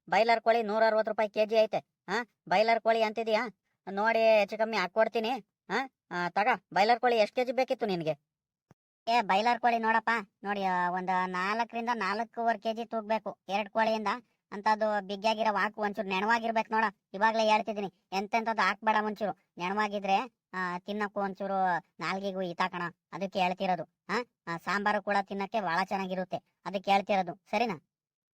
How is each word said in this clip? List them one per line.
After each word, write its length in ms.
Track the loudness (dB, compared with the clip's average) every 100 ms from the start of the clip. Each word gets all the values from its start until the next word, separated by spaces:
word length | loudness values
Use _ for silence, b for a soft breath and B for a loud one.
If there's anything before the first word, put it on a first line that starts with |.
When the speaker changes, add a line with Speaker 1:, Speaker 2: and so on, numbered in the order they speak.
| -2
Speaker 1:
ಬಾಯ್ಲರ್ 320 | 2 4 4
ಕೋಳಿ 220 | 4 2
ನೂರ 200 | 2 2 2
ಅರವತ್ತು 240 | 2 0
ರೂಪಾಯಿ 180 | -2 -2
ಕೆ 160 | 0 2
ಜಿ 100 | 4
ಐತೆ. 240 | 2 0 -6 _ -6
ಆ, 160 | -6 -6 _ 0
ಬಾಯ್ಲರ್ 300 | 2 4 2
ಕೋಳಿ 240 | 2 2
ಅಂತಿದ್ಯಾ? 460 | 2 -2 0 0 -2 -10 _ _ -10
ನೋಡಿ 500 | -2 2 4 6 6
ಹೆಚ್ಚು 180 | 4 0
ಕಮ್ಮಿ 200 | -2 0
ಹಾಕ್ಕೊಡ್ತೀನಿ. 520 | -2 2 2 2 -2 -4 -8 _ -6
ಆ, 200 | -4 -4 _ -10
ಆ, 180 | -4 -2
ತಗ, 180 | 0 2 0 _
ಬಾಯ್ಲರ್ 260 | 2 4 4
ಕೋಳಿ 180 | 4 2
ಎಷ್ಟ್ 180 | 2 0
ಕೆ 100 | -2
ಜಿ 60 |
ಬೇಕಿತ್ತು 340 | 0 0 0 -2
ನಿನ್ಗೆ? 440 | -2 -2 -6 _ _ _ _ _ _ _ _ -2
Speaker 2:
ಏ, 140 | 0
ಬಾಯ್ಲರ್ 380 | 2 2 2 2
ಕೋಳಿ 200 | 2 0
ನೋಡಪ್ಪ, 300 | 2 2 2 -2 -2 _
ನೋಡಿ, 200 | -6 -2
ಆ, 280 | 0 2 0
ಒಂದ್ 380 | 0 0 0 0
ನಾಲ್ಕರಿಂದ 600 | -2 -2 0 -2 -4 -4
ನಾಲ್ಕೂವರೆ 640 | -2 -2 -2 -4 -2 -2 0
ಕೆಜಿ 280 | -2 -6 -6
ತೂಗ್ಬೇಕು 520 | -8 -4 -4 -4 -14 -6
ಎರಡ್ 220 | -4 -2
ಕೋಳಿಯಿಂದ. 380 | 0 0 0 -2 -4 _ _ _
ಅಂತದ್ದು 560 | -4 0 2 0 -2 -4
ಬಿಗ್ಗಾಗಿರೋ 480 | -4 -2 0 0 0
ಹಾಕು, 260 | -2 -2
ಒಂಚೂರು 260 | -6 -4 -4
ನೆಣವಾಗಿರ್ಬೇಕು 680 | -2 0 0 0 -4 -2
ನೋಡ. 100 | 0 -2 -4 _
ಇವಾಗ್ಲೇ 300 | 0 0 2
ಹೇಳ್ತಿದ್ದೀನಿ, 500 | 2 2 0 -6 -6 _ _
ಎಂತೆಂಥದ್ದು 500 | -6 -2 -4 -2 0
ಹಾಕ್ಬೇಡ 340 | 0 2 0 0 0
ಒಂಚೂರು. 340 | -2 -6 -6 _ -8
ನೆಣವಾಗಿದ್ರೆ, 840 | -4 -2 -2 -2 0 0 0 _ _
ಆ, 240 | -6 -4 -6
ತಿನ್ನಕ್ಕೂ 420 | -6 -4 -4 -4
ಒಂಚೂರು 640 | -6 -4 -4 0 2 0 -4 -8
ನಾಲ್ಗೆಗೂ 400 | -6 -4 -4 -4
ಹಿತ 220 | -6 -2 -4
ಕಣ, 140 | -2 -8 -10 _
ಅದಕ್ಕೆ 280 | -10 -6 -2
ಹೇಳ್ತಿರೋದು. 440 | -2 0 -2 -2
ಆ, 300 | -4 _ -6 -6 -6 _ -10
ಆ, 100 | -10
ಸಾಂಬಾರು 440 | -4 -2 0 -2
ಕೂಡ 160 | 0 -2
ತಿನ್ನಕ್ಕೆ 400 | -2 -6 -4 -4
ಬಹಳ 180 | -2 -2
ಚೆನ್ನಾಗಿರುತ್ತೆ, 540 | -2 -4 -4 -6 -6 -8 _ _ -8
ಅದಕ್ಕೆ 260 | -8 2
ಹೇಳ್ತಿರೋದು, 440 | 2 2 0 -2 -8
ಸರಿನಾ? 400 | -6 -2 -2 -4 _ _ _ _ _